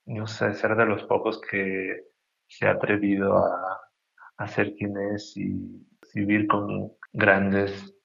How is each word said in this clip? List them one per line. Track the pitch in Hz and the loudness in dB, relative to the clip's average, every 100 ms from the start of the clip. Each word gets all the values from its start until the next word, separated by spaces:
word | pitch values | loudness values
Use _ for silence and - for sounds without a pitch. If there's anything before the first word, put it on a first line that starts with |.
| - | -10
no | 110 110 | -8 -8
sé, | - 113 | -2 -2
ser | 104 107 107 | 0 0 4
de | 110 | 2
los | 101 | 2
pocos | - 101 110 110 | 0 0 0 -4
que | - 98 95 95 95 95 - _ _ _ _ | -4 -4 -2 -4 -4 -8 -12 _ _ _ _
se | - 101 | -2 0
ha | |
atrevido | 95 - 101 101 98 98 95 | 2 2 2 2 2 4 4
a, | 92 92 92 95 - _ _ _ - - | 4 0 -6 -8 -12 _ _ _ -18 -12
a | 104 | -6
ser | - 101 | -2 -2
quien | - 104 101 101 | -4 -6 -4 -4
es | 104 - 98 | -6 -8 -8
y | 98 95 92 95 - _ - | -6 -6 -8 -16 -20 _ -10
vivir | 107 101 104 104 | -4 0 2 2
con | 101 101 98 98 - - | 0 0 -4 -6 -12 -10
grandes | - 104 98 98 98 98 98 - - | 2 6 6 4 2 2 -2 -14 -20